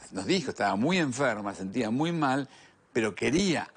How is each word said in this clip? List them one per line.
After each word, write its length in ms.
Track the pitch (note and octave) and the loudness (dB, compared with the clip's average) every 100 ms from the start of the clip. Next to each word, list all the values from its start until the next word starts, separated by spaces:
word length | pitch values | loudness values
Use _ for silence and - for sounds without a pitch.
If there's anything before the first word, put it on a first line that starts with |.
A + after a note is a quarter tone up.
| - | -10
nos 140 | F#2+ G2 | -6 0
dijo, 240 | F#3+ C3 | 0 0
estaba 240 | - G2+ | -2 0
muy 240 | F#2+ C3+ F#3+ | 2 2 2
enferma, 560 | D3 A#2 C3+ G#2 G2+ | 0 0 0 0 -4
sentía 360 | F#2+ F#2+ A2 A2 | -6 -4 -2 0
muy 200 | B2 E3 | 0 0
mal, 380 | E3+ C#3+ C3+ C3+ - - _ _ | 0 0 0 -2 -10 -20 _ _
pero 220 | B2 A2 | 0 0
quería, 560 | - A#2 D#3 G3 B2+ - | 0 0 2 2 0 -4